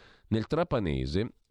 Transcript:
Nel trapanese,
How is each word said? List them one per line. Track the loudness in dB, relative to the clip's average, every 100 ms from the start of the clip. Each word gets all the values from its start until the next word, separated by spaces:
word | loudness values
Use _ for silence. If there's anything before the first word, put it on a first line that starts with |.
| -20 -20 -2
Nel | -2 0
trapanese, | 0 0 0 0 0 0 0 -2 -6 _